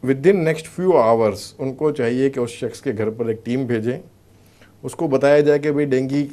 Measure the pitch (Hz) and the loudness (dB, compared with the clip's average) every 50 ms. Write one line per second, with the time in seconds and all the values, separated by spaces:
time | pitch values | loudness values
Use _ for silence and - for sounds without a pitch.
0 | - 127 135 135 139 185 196 190 160 160 156 160 - - - - 185 185 175 143 | -2 -2 0 2 4 2 4 4 2 0 -2 -2 -6 -10 -8 -2 2 4 4 6
1 | 113 113 117 113 113 107 98 - - - - - 139 135 127 - 151 151 147 143 | 6 4 4 4 4 2 0 -2 -8 -14 -12 -8 -8 -8 -4 -2 -2 -2 0 0
2 | 123 117 123 127 135 139 135 123 120 120 - - 131 113 110 - - 139 113 101 | -2 -2 0 0 0 0 0 -2 -4 -4 -6 -8 -8 -8 -8 -8 -6 -6 -4 -2
3 | 107 110 110 117 120 113 110 110 - 117 120 131 135 120 120 110 110 120 127 165 | -4 -4 -4 -4 -4 -4 -4 -6 -6 -4 -4 -2 -2 -2 -2 -2 -2 -4 -6 -6
4 | - - _ _ _ _ _ _ _ _ _ _ - _ _ _ - 131 - - | -10 -18 _ _ _ _ _ _ _ _ _ _ -20 _ _ _ -14 -12 -8 -6
5 | 165 156 135 131 139 139 147 147 147 147 147 143 143 151 143 147 147 143 131 131 | -2 -2 0 2 4 4 4 4 4 4 2 2 0 -2 -2 -2 0 0 0 -2
6 | 135 131 139 143 147 143 | 0 -2 -2 -2 -4 -4